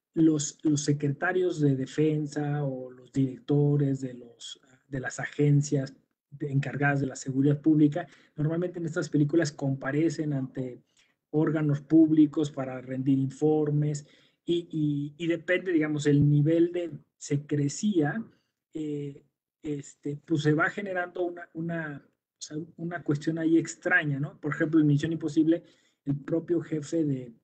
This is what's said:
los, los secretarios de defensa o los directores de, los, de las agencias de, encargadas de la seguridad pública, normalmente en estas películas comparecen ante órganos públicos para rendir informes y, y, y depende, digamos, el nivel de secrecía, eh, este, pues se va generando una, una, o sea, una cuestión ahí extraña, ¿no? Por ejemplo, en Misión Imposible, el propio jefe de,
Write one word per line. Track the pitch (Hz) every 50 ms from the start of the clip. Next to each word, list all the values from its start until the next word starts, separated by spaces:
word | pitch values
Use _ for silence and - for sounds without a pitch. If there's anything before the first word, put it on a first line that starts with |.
| _ _
los, | _ 170 160 165 156 147 147 - - _ -
los | 156 147 143
secretarios | - 151 143 147 147 143 139 - 175 180 180 185 185 180 160 151
de | 147 143 135
defensa | 127 131 - - 151 156 156 151 151 151 143 - 151 147 147 147 147 143
o | 135 131 127 127 127
los | 127 127 - -
directores | - 135 135 127 123 - - - 147 147 147 147 143 143 143 139 135 131
de, | 135 127 123
los, | 120 120 117 117 _ - - - - _ _ _ _ _ _
de | 139 131
las | 127 123 - -
agencias | 123 - - - 147 147 143 143 143 - 147 139 131 - - _ _ _ _ _ _ _
de, | 143 - 147 143
encargadas | 135 139 139 139 139 143 143 143 143 139
de | 139
la | 131 127
seguridad | - - 135 127 131 139 147 143 147
pública, | - 160 156 151 151 147 147 175 170 - - _ _ _ _
normalmente | 151 147 156 165 170 180 175 175 175
en | 165
estas | 151 160 175 151 -
películas | - 147 147 147 170 165 156 147
comparecen | - - 143 135 135 135 - 131 139 147 165 156 147 - 156 151
ante | 143 135 131 127 - 135 127 127 120 120 _ _ _ _ _ _ _ _ _ _
órganos | - 151 160 151 151 156 151 147 143 143
públicos | - - 156 165 160 151 156 156 151 147 - 165 151 143
para | - 139 131 131 127 127
rendir | 123 131 131 131 131 139 135 135
informes | 135 135 - - 151 156 156 156 151 147 147 147 147 151 147 147 - - _ _ _ _ _ _ _
y, | - 170 170 165 170
y, | - 156 151 147 147 143 143 147 147 -
y | 170
depende, | 165 170 165 - - 180 180 180 185
digamos, | 170 151 156 151 151 147 143
el | 147 143 143 143 147
nivel | 147 147 143 156 165 170 170 175
de | 175 175 175 160 147 143 - _ _
secrecía, | _ - - 147 143 147 - 151 147 143 143 - - 214 208 190 165 147 143 - 113 - - _ _ _ _ _ _ _ _ _
eh, | 156 156 151 147 147 143 143 139 - _ _ _ _ _ _ _ _
este, | - 156 147 143 - - - _ _ 147 143 147 -
pues | - 165 147
se | 147 151
va | 151 156 180 185
generando | - 208 202 196 180 180 175 180 - 185
una, | 180 170 175 175 175 - -
una, | 165 165 165 165 165 160 151 143 143 -
o | _ _ _ _ _ _ _
sea, | - - 151 151 170 - -
una | - 165 170 175 170
cuestión | - - 143 147 - 165 160 165
ahí | 160 160 165 165
extraña, | 160 - - - - 175 180 175 160 147 139 135
¿no? | 147 143 - -
Por | - 147 147
ejemplo, | - 170 156 165 160
en | 151
Misión | 147 143 143 156 156
Imposible, | 165 156 160 151 151 160 151 160 165 170 - _ _ _ _ _ _ _ _
el | 139 143
propio | 143 - 160 165 165 160 - 175 160
jefe | 147 - 156 151 143 - 170 165 156
de, | 147 135 127 123 117 - _